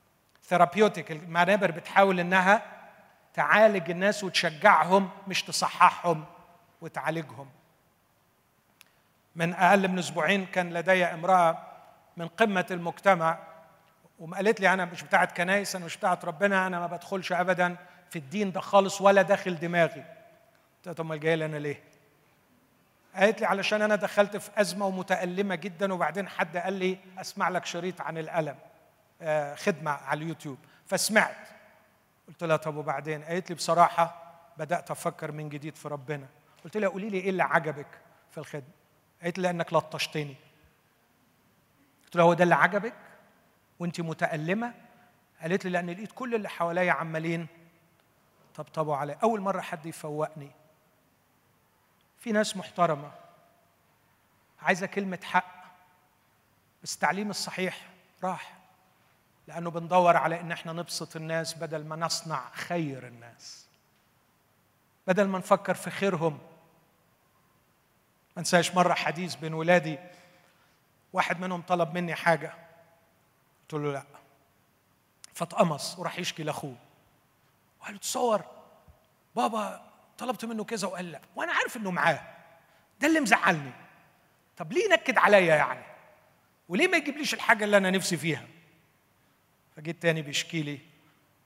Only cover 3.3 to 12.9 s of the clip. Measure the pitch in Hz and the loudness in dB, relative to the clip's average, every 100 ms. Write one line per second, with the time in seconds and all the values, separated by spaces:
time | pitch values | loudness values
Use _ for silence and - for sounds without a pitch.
3.3 | - 147 180 220 196 160 175 196 208 190 | -2 4 8 8 6 -2 0 0 0 -2
4.3 | - 175 156 202 175 160 196 190 - - | -2 -2 4 6 6 6 4 4 -4 -6
5.3 | 175 - - 185 - 175 - 175 160 156 | -6 -4 -2 -2 6 6 6 0 -2 -4
6.3 | - - _ _ _ 165 147 135 160 147 | -18 -20 _ _ _ -10 -6 -4 -4 -6
7.3 | 117 135 - _ _ _ _ _ _ _ | -14 -18 -20 _ _ _ _ _ _ _
8.3 | _ _ _ _ _ - _ _ _ _ | _ _ _ _ _ -20 _ _ _ _
9.3 | 165 170 185 180 202 190 185 147 151 156 | -4 -4 4 6 6 4 0 -2 0 2
10.3 | 196 185 185 175 170 170 185 175 165 175 | 2 0 -2 -2 -2 2 4 2 0 4
11.3 | 185 165 170 - - - _ _ - 165 | 6 6 2 -6 -20 -20 _ _ -14 -12
12.3 | - 226 190 180 185 170 | 0 0 2 -2 -4 -8